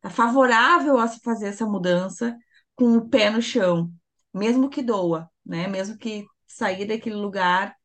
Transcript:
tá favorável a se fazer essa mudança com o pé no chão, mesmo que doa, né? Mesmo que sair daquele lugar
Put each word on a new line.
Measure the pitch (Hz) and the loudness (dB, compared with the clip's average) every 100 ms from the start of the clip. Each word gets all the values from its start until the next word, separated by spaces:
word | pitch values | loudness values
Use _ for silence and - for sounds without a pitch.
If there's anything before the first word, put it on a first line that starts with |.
tá | 196 | -12
favorável | 175 233 262 254 226 254 349 294 269 | 0 2 4 4 4 4 4 4 2
a | 226 | 2
se | - | -4
fazer | - 220 202 | -6 -6 -6
essa | 202 220 | -6 -4
mudança | 196 180 175 185 180 240 233 _ _ _ | -2 0 0 0 -6 -8 -8 _ _ _
com | _ 240 233 | _ 4 4
o | 226 | 4
pé | 269 208 | 2 2
no | 220 | 2
chão, | 233 247 185 170 170 - _ _ _ | -2 0 2 2 -2 -8 _ _ _
mesmo | 185 208 247 269 | -4 0 2 0
que | 285 | -2
doa, | 240 208 180 160 165 _ | -2 -2 0 -2 -6 _
né? | - 170 185 | -10 -6 -4
Mesmo | 190 196 226 | -6 -8 -8
que | 226 208 202 _ _ | -10 -10 -12 _ _
sair | - 214 185 202 | -6 -6 -4 -4
daquele | 220 226 208 | -6 -6 -6
lugar | 208 196 180 180 196 - | -6 -2 0 0 -2 -10